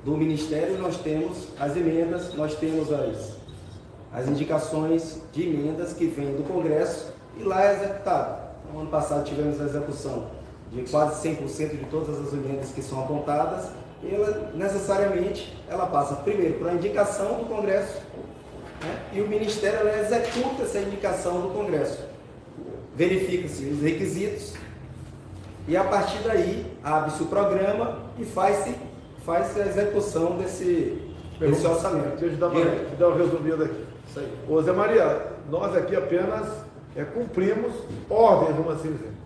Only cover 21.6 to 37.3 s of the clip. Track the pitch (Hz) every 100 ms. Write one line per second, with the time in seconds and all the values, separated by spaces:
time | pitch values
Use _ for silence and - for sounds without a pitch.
21.6 | 208 151 - - - - - - - -
22.6 | - - - - 180 190 185 180 151 -
23.6 | 135 147 151 160 185 180 202 - - -
24.6 | - - - - - - - - - -
25.6 | - 175 190 202 - - 233 208 175 -
26.6 | - - 143 156 151 - 165 - 202 185
27.6 | 196 208 233 - - - - - 196 202
28.6 | 120 120 - - - - - 170 196 202
29.6 | 196 196 208 202 - 165 170 180 185 -
30.6 | 180 170 139 - - - - - 156 147
31.6 | 170 165 190 165 - - 170 151 175 170
32.6 | 165 - - 139 175 156 175 165 151 160
33.6 | 151 - - - - - 135 - - 156
34.6 | 156 180 208 220 160 - - - - 160
35.6 | 196 - - 196 - 175 196 214 208 -
36.6 | - - - - 147 226 240